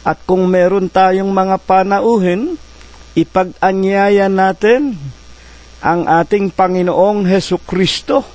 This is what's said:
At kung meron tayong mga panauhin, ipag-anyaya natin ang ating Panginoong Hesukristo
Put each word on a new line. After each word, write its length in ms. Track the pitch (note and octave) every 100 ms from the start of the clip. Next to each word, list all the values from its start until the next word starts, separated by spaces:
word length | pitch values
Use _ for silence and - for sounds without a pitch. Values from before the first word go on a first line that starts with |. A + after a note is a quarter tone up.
At 160 | E3+ D#3+ -
kung 240 | F#3 F#3
meron 400 | F#3 F3+ G3 F#3
tayong 400 | F#3+ F#3+ F#3+ G3
mga 320 | F#3+ F#3+ F#3+
panauhin, 960 | - F#3+ F#3+ G3 A3 A#3 F3+ F3+ D4+ E4 - - - - -
ipag-anyaya 1200 | - E3 F#3+ F#3 - F#3 G3 F#3+ G3 G3+ G3+ G3
natin 640 | F#3+ F#3+ F#3 G#3 B3 D4 F#3+ C#3 - - - - - - -
ang 320 | D3 E3+ D#3+
ating 400 | E3 E3+ G#3 F#3+
Panginoong 720 | - F#3 F#3 F3+ - G3 G#3 F#3
Hesukristo 960 | F#3+ - F3+ - F3+ F3+ - - C#4+ -